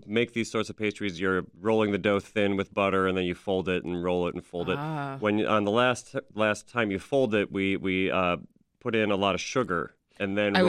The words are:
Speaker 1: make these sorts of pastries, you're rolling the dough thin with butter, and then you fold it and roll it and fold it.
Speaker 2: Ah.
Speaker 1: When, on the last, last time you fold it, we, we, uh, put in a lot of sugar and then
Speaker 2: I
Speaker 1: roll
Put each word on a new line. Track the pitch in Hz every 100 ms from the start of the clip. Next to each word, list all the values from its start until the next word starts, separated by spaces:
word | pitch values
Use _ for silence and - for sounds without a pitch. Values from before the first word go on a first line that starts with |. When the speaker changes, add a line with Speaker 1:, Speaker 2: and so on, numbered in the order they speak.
| -
Speaker 1:
make | 107 120
these | 117 107
sorts | 113 107
of | 101
pastries, | 107 - 104 82
you're | 95 92 90 -
rolling | 101 110 107
the | 101
dough | 104 101
thin | - 110 101 98
with | 98
butter, | - 98 95 95
and | 92
then | 90
you | 87
fold | - 95 92
it | 90
and | - 87
roll | 87 90 87
it | -
and | -
fold | 87 87
it. | 92
Speaker 2:
Ah. | 151 156 139 135
Speaker 1:
When, | 107 104 -
on | 107 101
the |
last, | 113 127 120 - 135 - 101
last | 107 104 -
time | 123 110
you | 95
fold | - 139 127 104
it, | 101
we, | 101 98 92
we, | 95 92 92
uh, | 85 90 87 - _ _ _
put | 123 113
in | 107
a | 98
lot | 98
of | 90
sugar | - 131 104 85 69 _ _ -
and | 98 101
then | 104
Speaker 2:
I |
Speaker 1:
roll | 185